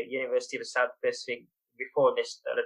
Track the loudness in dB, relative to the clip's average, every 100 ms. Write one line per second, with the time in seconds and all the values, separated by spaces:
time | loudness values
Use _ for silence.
0 | 2 -2 0 0 -2 -6 -4 0 0 0
1 | -2 -2 -6 -8 -10 _ _ -12 -4 4
2 | 4 4 -2 -6 -4 -2